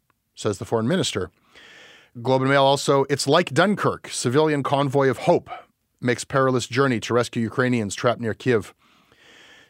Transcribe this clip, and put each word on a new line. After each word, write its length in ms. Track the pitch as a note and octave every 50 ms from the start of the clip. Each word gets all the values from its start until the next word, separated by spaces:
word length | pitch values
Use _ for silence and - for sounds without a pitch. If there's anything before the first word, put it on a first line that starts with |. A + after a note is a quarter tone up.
| _ _ _ _ _ _ _
says 220 | - - A2 G2+ -
the 60 | A2+
foreign 240 | - - A2+ A2 A#2
minister. 420 | E3+ F#3+ - - - G#2 F#2 E2 - _ _ _ _ - - - - - - - - - _ _ _ B2 A#2
Globe 200 | C3 C3 C3 C3
and 80 | C3+
Mail 140 | C#3 C#3+ C#3
also, 400 | C3+ C#3 C#3 - - C#3+ C#3 C3+ -
"It's 180 | C#3+ C3 -
like 260 | C3+ C#3+ E3 F#3 - B2+
Dunkirk, 560 | C3 F3 G3+ G#3 - - C3 F#2+ E2 - - -
civilian 500 | - - B2 A#2+ D3 D#3 D#3 D3+ C#3+ C3
convoy 460 | - D3 C3+ C#3 C#3+ B2+ C#3 C#3 C3+
of 100 | B2 -
hope, 320 | - - F3 D3 - - - - - _ _ _ _ _ _ _
makes 240 | - B2 A#2+ A2+ -
perilous 420 | - - C#3 C3+ C3 C3 B2 -
journey 340 | - A#2 B2 C#3 C#3 B2 G#2+
to 140 | - - A#2
rescue 280 | A#2 A#2+ - - A#2+ A2+
Ukrainians 520 | G#2+ - - B2+ B2 B2 A#2+ G#2+ G2 -
trapped 260 | - - B2 A2+ -
near 140 | A#2+ A2+ G2+
Kyiv." 380 | - - B2+ B2 A2 F#2 - - _ _ _ _ _ _ _ _ _ _ - - - - - - - _